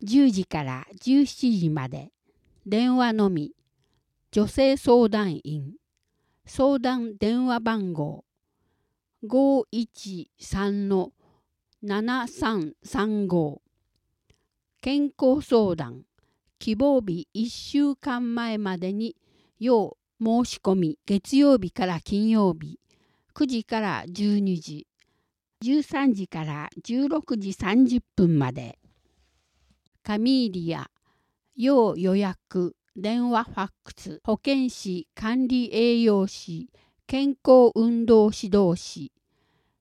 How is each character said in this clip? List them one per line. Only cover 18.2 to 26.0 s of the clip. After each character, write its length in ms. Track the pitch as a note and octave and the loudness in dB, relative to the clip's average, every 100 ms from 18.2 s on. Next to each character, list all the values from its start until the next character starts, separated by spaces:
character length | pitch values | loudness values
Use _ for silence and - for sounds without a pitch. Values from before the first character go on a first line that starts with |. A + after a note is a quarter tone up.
| A#3+ | -4
前 240 | A#3 A#3 G#3+ | -4 -4 -4
ま 180 | G3 F#3 | -4 -4
で 160 | F#3 | -4
に 240 | G3+ A3+ - _ _ _ - | -6 -6 -10 _ _ _ -4
要 380 | A#3 A#3 F3+ - _ - | 2 2 2 -8 _ -4
申 240 | A3 A#3 | 0 0
し 160 | B3 - | 0 -2
込 120 | G3 | 0
み、 240 | F#3+ D#3+ - - | 2 0 -2 -2
月 320 | G3+ - C#4 | -4 0 4
曜 180 | C#4+ B3+ | 6 6
日 140 | F3+ | 2
か 160 | - F#3 | -4 -4
ら 140 | E3 | -4
金 280 | - G3+ A3 | -4 -2 2
曜 240 | A3 F#3+ | 2 2
日、 260 | D#3+ D3+ - _ _ _ _ _ | 0 -8 -16 _ _ _ _ _
九 140 | - C#4 | -4 -2
時 180 | A#3 | -4
か 160 | - A3 | -4 -4
ら 240 | G#3 A#2+ - | -4 -6 -8
十 320 | F3+ G#3 G#3 | -4 0 0
二 200 | G3 E3+ | 0 -2
時、 260 | D#3 D3 - _ _ _ _ _ _ - | -6 -16 -18 _ _ _ _ _ _ -8
十 180 | A#3 D4 | 0 0
三 320 | - C4+ | 0 0